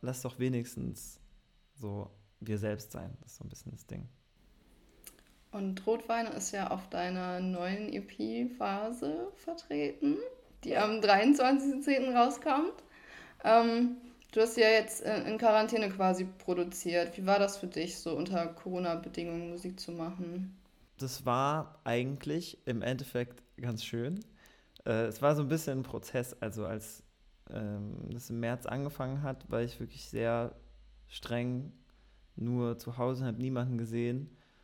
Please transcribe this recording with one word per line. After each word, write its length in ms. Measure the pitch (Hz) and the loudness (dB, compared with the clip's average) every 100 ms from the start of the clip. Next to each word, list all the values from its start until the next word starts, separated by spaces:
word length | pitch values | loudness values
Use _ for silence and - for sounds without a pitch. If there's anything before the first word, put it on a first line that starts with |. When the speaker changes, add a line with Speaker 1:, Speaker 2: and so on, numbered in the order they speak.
Speaker 1:
lass 220 | 123 127 | -8 -6
doch 180 | 123 - | -8 -2
wenigstens 800 | 127 120 120 131 123 - - - - - _ _ _ | 0 0 -4 -6 -8 -8 -14 -18 -20 -20 _ _ _
so 380 | - 104 104 101 - _ - | -12 -8 -8 -8 -14 _ -14
wir 180 | 107 104 | -6 -2
selbst 320 | 107 107 - | -2 -4 -8
sein. 260 | - - - | -12 -12 -14
Das 80 | - | -18
ist 80 | - | -16
so 60 | |
ein 40 | - | -16
bisschen 220 | - - | -14 -14
das 160 | - - | -14 -12
Ding. 220 | - - _ _ _ _ - _ - - - - - _ _ - | -12 -12 _ _ _ _ -20 _ -20 -20 -20 -20 -20 _ _ -12
Speaker 2:
Und 340 | 208 196 190 214 | -6 -4 -2 0
Rotwein 400 | 233 233 233 226 | -2 0 -2 0
ist 240 | - - | -4 -4
ja 220 | 196 185 | -2 0
auf 160 | 190 - | 0 -2
deiner 480 | 175 180 185 180 180 | -2 -2 0 -2 0
neuen 540 | 185 180 180 196 214 | 0 0 0 -2 -2
E 80 | 196 | -4
P 480 | 196 - 220 233 247 - | -6 -4 -2 0 -2 -2
Phase 720 | 202 196 220 247 285 320 392 - | -2 0 -2 -2 -4 -2 -6 -8
vertreten, 800 | - 330 - 294 285 - 285 370 508 - - - | -10 -10 -4 -2 -2 0 0 0 -4 -12 -20 -10
die 120 | 233 - | 0 2
am 240 | 214 220 | 2 4
dreiundzwanzigsten 800 | 196 202 247 285 254 269 277 269 | 6 8 8 8 8 6 2 0
zehnten 320 | 285 269 262 | 2 2 4
rauskommt. 600 | 240 247 - 311 277 359 - - - - - - - | 6 6 4 2 2 2 -4 -18 -20 -20 -20 -20 -2
Ähm, 540 | - 226 233 233 247 247 - - - | 6 8 8 4 2 0 -12 -20 -2
du 100 | 220 | 4
hast 160 | 226 240 | 4 8
ja 80 | 220 | 8
jetzt 340 | 220 214 - | 8 4 -4
in, 220 | - 214 | -2 -2
in 140 | - 220 | -2 4
Quarantäne 500 | 233 214 220 226 202 | 6 6 6 2 0
quasi 360 | 190 190 185 | 2 2 4
produziert. 920 | 185 - - 180 175 - 175 175 170 - | -2 -6 -2 0 0 -2 0 2 0 0
Wie 80 | |
war 140 | 190 202 | 4 4
das 180 | 196 - | 4 0
für 120 | 180 | -6
dich, 280 | 156 180 - | -4 -6 -6
so 180 | 170 | -4
unter 340 | 147 180 180 165 | -2 0 -2 -2
Corona-Bedingungen 1000 | - 185 185 180 165 170 - 170 170 170 | -6 -6 -2 -2 -2 -6 -8 -6 -6 -8
Musik 320 | 175 185 185 | -8 -10 -10
zu 120 | - | -10
machen? 680 | 170 170 185 175 180 185 - - _ - - | -6 -6 -6 -6 -6 -8 -10 -20 _ -20 -10
Speaker 1:
Das 260 | 131 - | -8 -4
war 560 | 127 123 139 156 - - | 0 2 2 0 -4 -8
eigentlich 720 | 123 120 131 139 147 160 175 - - | 0 0 0 -4 -4 -4 -4 -10 -4
im 160 | 117 | -2
Endeffekt 600 | 123 131 139 123 123 - _ - | 0 -2 -2 -4 -4 -8 _ -8
ganz 260 | 123 113 | -6 -4
schön. 400 | - 117 127 190 - - - _ _ - | -4 -4 -2 -4 -8 -20 -20 _ _ -8
Äh, 220 | - 113 113 | 0 2 2
es 160 | 113 | 4
war 140 | 143 151 | 4 4
so 60 | |
ein 60 | 135 | 2
bisschen 300 | 151 147 131 | 0 0 -4
ein 60 | |
Prozess, 520 | 123 117 - 127 120 - | -4 -8 -4 -4 -4 -6
also 260 | 110 107 92 | -6 -4 -6
als, 360 | 107 - - - _ - _ - | -6 -10 -18 -20 _ -20 _ -10
ähm, 460 | 107 107 101 104 - - | -8 -6 -6 -8 -8 -8
das 180 | 120 - | -10 -8
im 120 | 117 | -4
März 260 | 117 123 - | -4 -4 -4
angefangen 560 | 127 143 147 131 139 | -4 -6 -6 -6 -4
hat, 280 | 143 135 - | -4 -8 -4
war 120 | 117 | -2
ich 180 | 120 - | -2 -6
wirklich 300 | 117 - - | -12 -12 -8
sehr 440 | 110 117 117 120 - - - - - - | -2 0 0 -2 -8 -20 -20 -20 -20 -18
streng 640 | - - 120 123 123 147 - - - - - - | -14 -4 -2 0 -2 -6 -14 -20 -20 -20 -20 -16
nur 420 | - 117 123 120 117 | -6 -2 0 0 -2
zu 220 | 123 120 | -8 -2
Hause, 260 | 123 131 | -2 0
hab 140 | 131 113 | -2 -2
niemanden 400 | 131 127 123 120 | -2 -2 0 -2
gesehen. 580 | 113 117 120 127 151 - _ _ | -2 -2 0 -2 -6 -16 _ _